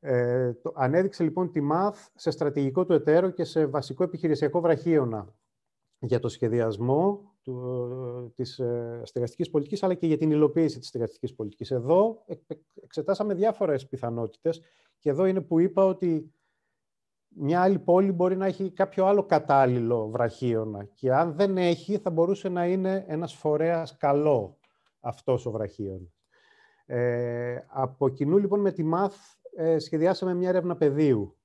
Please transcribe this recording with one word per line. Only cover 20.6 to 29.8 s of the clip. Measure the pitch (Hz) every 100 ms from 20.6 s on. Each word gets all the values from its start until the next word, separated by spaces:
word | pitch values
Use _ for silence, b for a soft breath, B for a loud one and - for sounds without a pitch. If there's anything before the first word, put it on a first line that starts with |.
| 110 104
και | 101 _ 131
αν | 131 170
δεν | 151 196 190
έχει, | 180 170 - 202
θα | 202
μπορούσε | 165 175 196 196
να | 180 175
είναι | 190 190 190 190
ένας | 156 170
φορέας | - 151 151 165 170 160 -
καλό | 147 143 151 135 98 - _ _ _ _
αυτός | 123 - - 123 123
ο |
βραχίωνας. | 107 104 - 101 95 90 _ b b b b b b _
Ε, | 127 123 120 120 120 120 123 -
από | 135 131 135 135
κοινού, | 135 147 185
λοιπόν, | 196 202
με | 202
τη | 185
μαθ, | 156 170 196 202 - _ - -
ε, | 165
σχεδιάσαμε | 160